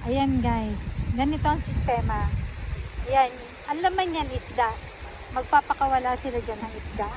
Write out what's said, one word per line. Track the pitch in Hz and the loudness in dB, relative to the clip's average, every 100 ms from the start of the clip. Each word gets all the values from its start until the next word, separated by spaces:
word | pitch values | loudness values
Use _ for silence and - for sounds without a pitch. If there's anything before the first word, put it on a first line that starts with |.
| - | 0
Ayan, | 269 277 262 | 2 4 4
guys. | 233 226 214 202 - - - 233 | 2 2 0 -4 -4 -4 -2 2
Ganito | 277 302 | 2 2
ang | 302 302 - | 2 2 0
sistema. | - - 240 220 214 202 - - - - - - - - | 0 2 2 2 2 2 0 -2 -6 -6 -6 -6 -6 2
Ayan. | 269 254 247 - - - | 4 4 0 -12 -12 -4
Ang | 294 | 0
laman | 359 381 370 | 2 2 0
yan, | 320 277 | 0 -2
isda. | 254 - - 233 - - - - - - | -4 -4 0 0 0 -10 -12 -14 -12 -6
Magpapakawala | 262 254 294 - 277 269 262 247 | -6 4 4 4 0 4 4 2
sila | 247 277 240 | 0 -2 -4
dyan | 226 214 | -4 -6
ng | 226 220 | -6 -8
isda. | - 214 208 | -8 -4 -4